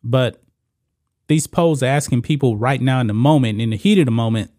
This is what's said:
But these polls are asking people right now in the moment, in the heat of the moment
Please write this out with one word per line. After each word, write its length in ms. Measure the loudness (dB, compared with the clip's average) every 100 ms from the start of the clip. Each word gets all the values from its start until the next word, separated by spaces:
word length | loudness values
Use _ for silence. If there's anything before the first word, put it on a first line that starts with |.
But 400 | -2 0 0 -4 _ _ _ _ _ _ _ _ _
these 200 | -2 0
polls 340 | 0 0 0
are 60 | 0
asking 340 | -2 0 -4
people 360 | -2 -2 0 0
right 220 | -2 -2
now 220 | -2 0
in 60 | -2
the 60 |
moment, 460 | 0 2 2 2 -2
in 120 | -4
the 40 | -2
heat 220 | 2 2
of 80 | 2
the 60 |
moment 400 | 0 0 -2 -6